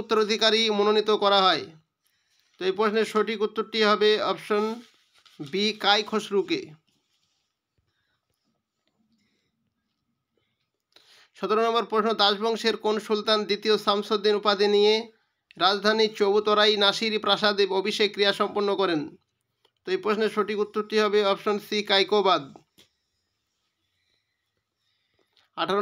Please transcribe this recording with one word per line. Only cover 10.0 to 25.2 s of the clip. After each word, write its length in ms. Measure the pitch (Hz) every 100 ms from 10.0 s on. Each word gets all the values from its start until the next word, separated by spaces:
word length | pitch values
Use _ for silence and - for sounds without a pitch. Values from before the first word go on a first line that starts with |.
| _ _ _ _ _ _ _ _ _ _ _ _ _ -
সতেরো 240 | 190 214 226
নম্বর 180 | 233 208
প্রশ্ন, 180 | 214 220 208
দাসবংশের 540 | 202 202 226 220 226 208 214
কোন 100 | 214 214
সুলতান 320 | 214 208 214 190
দ্বিতীয় 260 | 208 214 208 214
শামসুদ্দিন 500 | 202 202 214 208 208
উপাধি 280 | 208 202 208 208
নিয়ে 200 | 208 220 226 _ _ _ _ 160
রাজধানী 420 | 180 202 208 220 214 220
চৌবতরাই 540 | 202 208 208 208 214 208
নাসির 300 | 202 196 220 214 202
প্রাসাদে 400 | 196 208 202 190 190
অভিষেক 300 | 202 208 208 196
ক্রিয়া 180 | 202 196
সম্পন্ন 300 | 202 202 202 190
করেন? 200 | 185 156 - - _ _ _ _ _ _
তো 40 | -
এই 60 | 185
প্রশ্নের 280 | 208 214 214 214
সঠিক 220 | 196 208
উত্তরটি 320 | 208 214 214 220
হবে 160 | 208 208 196
অপশন 240 | 196 214 208 -
সি, 120 | 208 208
কাইকোবাদ। 540 | 196 185 208 190 165 135 - _ _ _ _ _ _ _ _ _ _ _ _ _ _ _ _ _ _ _ _ _ _ _ _ _ _